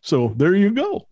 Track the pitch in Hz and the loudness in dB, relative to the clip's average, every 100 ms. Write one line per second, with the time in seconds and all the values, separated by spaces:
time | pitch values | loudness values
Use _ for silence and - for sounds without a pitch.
0 | - 147 120 110 151 190 202 233 392 392 | -2 -2 -2 0 2 4 2 0 -4 -6
1 | _ | _